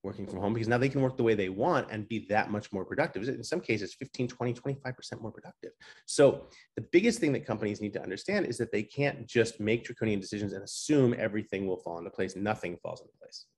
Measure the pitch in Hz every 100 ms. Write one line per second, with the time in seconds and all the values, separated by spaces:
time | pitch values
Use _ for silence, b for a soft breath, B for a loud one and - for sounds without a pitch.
0 | 98 104 98 92 101 113 110 120 139 135
1 | 131 131 113 107 92 95 151 151 - 107
2 | 101 113 - 104 - 104 - 98 90 98
3 | 160 95 117 113 110 175 - 107 95 -
4 | 139 - 123 - 123 120 139 139 127 127
5 | - 113 113 - - _ - _ B B
6 | - - 139 - B B B - 117 170
7 | 233 - 156 131 - 110 107 104 104 -
8 | - 95 - 202 170 117 117 107 107 -
9 | 143 - - 120 113 - 107 117 - 123
10 | 110 101 95 104 104 95 101 - - 151
11 | 123 120 107 104 104 95 95 90 85 85
12 | 90 - 92 92 104 110 87 85 - -
13 | - _ - - -